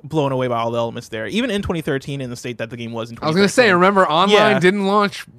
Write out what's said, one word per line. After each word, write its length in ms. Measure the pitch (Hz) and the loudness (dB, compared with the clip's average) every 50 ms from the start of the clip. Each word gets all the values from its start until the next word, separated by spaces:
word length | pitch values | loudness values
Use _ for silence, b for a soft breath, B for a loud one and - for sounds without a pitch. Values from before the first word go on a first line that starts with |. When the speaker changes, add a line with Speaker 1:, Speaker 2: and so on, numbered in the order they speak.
| - | -14
Speaker 1:
blown 280 | 131 156 160 139 135 | -6 -2 -2 0 0
away 160 | 131 131 127 | 0 -2 -2
by 100 | 123 117 | -2 -2
all 140 | 117 117 117 | -2 -2 -2
the 80 | 117 117 | -2 -2
elements 300 | 117 117 117 120 - - | -4 -4 -6 -10 -12 -10
there. 180 | 113 110 110 | -8 -8 -6
Even 240 | - 185 220 254 247 | -4 -4 -4 -2 -2
in 100 | 196 202 | -4 -4
twenty 200 | 190 - 185 160 | -4 -6 -6 -6
thirteen, 380 | - 160 139 131 - 151 139 139 | -4 -4 -4 -4 -6 -8 -10 -10
in 120 | 131 120 | -10 -10
the 40 | 123 | -12
state 220 | - - 127 117 | -10 -10 -10 -10
that 140 | - 117 113 | -8 -10 -10
the 60 | 123 | -10
game 160 | 120 117 113 117 | -10 -10 -8 -8
was 180 | 117 113 117 | -8 -10 -10
in 80 | 120 - | -10 -6
Speaker 2:
I 60 | - | -4
was 80 | 156 160 | -2 2
gonna 120 | 190 202 | 2 2
say, 180 | 190 - 254 240 | 2 4 4 4
Speaker 1:
twenty 20 | |
thirteen. 60 | 208 180 | 4 4
Speaker 2:
remember, 340 | 175 180 196 202 190 185 160 | 4 4 4 4 4 2 4
online 420 | 151 165 190 202 214 196 214 214 202 | 2 2 4 4 4 6 6 4 4
Speaker 1:
Yeah. 60 | - | 4
Speaker 2:
didn't 280 | 170 180 202 202 196 | 4 2 2 2 0
launch 360 | 190 202 208 202 196 - - - - - | 0 2 2 2 0 -2 -8 -16 -18 -20